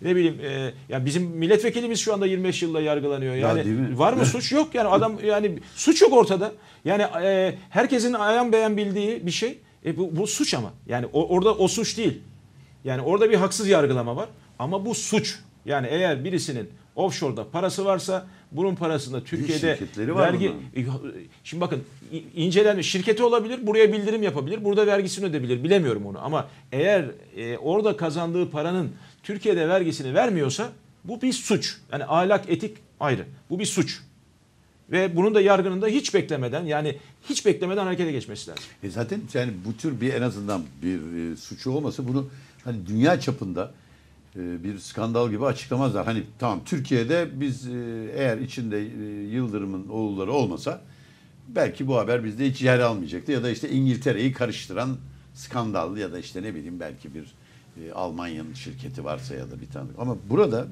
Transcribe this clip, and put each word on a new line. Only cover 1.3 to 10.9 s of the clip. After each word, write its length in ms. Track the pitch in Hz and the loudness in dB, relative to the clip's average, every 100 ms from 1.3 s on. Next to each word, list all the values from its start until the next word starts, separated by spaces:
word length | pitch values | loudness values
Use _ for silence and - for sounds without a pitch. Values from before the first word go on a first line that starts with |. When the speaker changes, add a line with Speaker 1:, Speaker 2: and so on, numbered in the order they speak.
| 165 165 208 226 240 240 226 | 0 4 4 4 -2 -2 -2
Speaker 1:
şu 140 | 220 | 0
anda 120 | 202 196 | 0 2
yirmi 180 | 185 | 0
beş 180 | 185 - | 0 0
yılla 180 | 170 156 | -2 0
yargılanıyor. 540 | 151 147 143 135 131 | 0 0 0 -2 -2
Speaker 2:
Ya 140 | 127 113 | 0 2
Speaker 1:
Yani 160 | 110 | 2
Speaker 2:
değil 120 | 104 113 | 0 0
mi? 220 | 131 127 | 0 2
Speaker 1:
var 140 | 180 | 4
mı 140 | 254 131 | 4 2
Speaker 2:
<laughs> 0 | |
Speaker 1:
suç? 260 | 247 - | 2 0
Yok 220 | 277 311 | 2 2
yani 140 | 240 208 | 2 4
adam, 300 | 196 226 208 | 4 2 0
yani 340 | 208 208 208 160 - | 0 2 2 -2 -10
suç 280 | - - 320 | 0 4 8
yok 100 | 427 | 10
ortada. 400 | 254 190 190 214 - - - | 10 8 4 0 -4 -20 -6
Yani, 180 | 156 208 208 170 | 0 2 2 2
e, 320 | 190 190 185 135 - | 2 4 2 -2 -2
herkesin 420 | 190 254 254 240 | 2 4 4 2
ayan 400 | 233 208 233 240 | 2 2 4 4
beyan 240 | 220 220 208 | 4 4 0
bildiği 500 | 202 196 208 233 170 | 0 0 -2 -2 -2
bir 40 | |
şey. 280 | - 226 - - _ | -2 -4 -6 -18 _
E, 120 | 160 151 | -6 -2
bu, 200 | 185 160 | -2 0
bu 100 | 208 | 0
suç 280 | - 302 | 0 0
ama. 180 | 139 104 - | -2 -4 -10
Yani 180 | - | -4